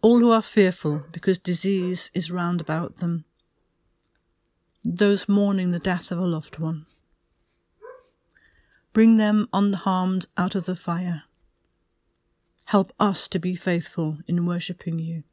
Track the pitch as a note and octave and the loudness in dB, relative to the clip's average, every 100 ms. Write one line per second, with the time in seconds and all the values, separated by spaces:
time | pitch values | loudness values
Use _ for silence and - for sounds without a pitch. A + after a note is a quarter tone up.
0 | A3 A#3+ A#3 A3+ G#3+ - F#3+ F3+ D#3 D3 | 6 6 6 4 4 4 4 2 -4 -4
1 | C#3+ - - F#3 - F3 F#3+ G3 F3+ F3+ | -6 -6 -2 -2 -2 -4 0 -2 -2 -6
2 | - - E3 F3+ F3 F3 D#3 D#3+ E3+ - | -6 -8 -6 -4 -2 -4 -4 -6 -6 -6
3 | F3 E3+ D#3 _ _ _ _ _ _ _ | -4 -4 -8 _ _ _ _ _ _ _
4 | _ _ _ _ _ _ _ _ - F3 | _ _ _ _ _ _ _ _ -8 0
5 | G3+ G3+ - G3+ G3+ G3 F3+ F3 F#3+ F3+ | 2 2 2 0 2 0 0 -2 -2 -4
6 | - E3+ F3+ D#3+ - - D#3+ D#3+ D#3 _ | -4 -4 -2 -4 -6 -8 -6 -6 -12 _
7 | _ _ _ _ _ _ _ _ A4 B4+ | _ _ _ _ _ _ _ _ -20 -20
8 | _ _ _ _ _ _ _ _ _ - | _ _ _ _ _ _ _ _ _ 4
9 | A3+ A3 G#3+ G#3+ G#3 F#3 G3+ F#3+ - F#3 | 6 6 4 2 0 0 0 0 0 0
10 | F#3 F#3+ - - F#3 G3+ E3+ F3+ - E3+ | 0 -2 -6 -4 -2 -2 -4 -6 -4 -6
11 | F3+ E3 - _ _ _ _ _ _ _ | -4 -8 -10 _ _ _ _ _ _ _
12 | _ _ _ _ _ _ - G#3 G3 - | _ _ _ _ _ _ 0 0 0 0
13 | G#3 F#3 - F#3 F3 F#3 - F3 E3 - | -2 -2 -4 -4 -4 -4 -2 -2 -2 -4
14 | D#3 D3+ - F3 E3+ F3 - F3+ - E3 | -4 -4 -4 -2 -2 -4 -6 -10 -8 -6
15 | D#3+ E3 - | -6 -10 -12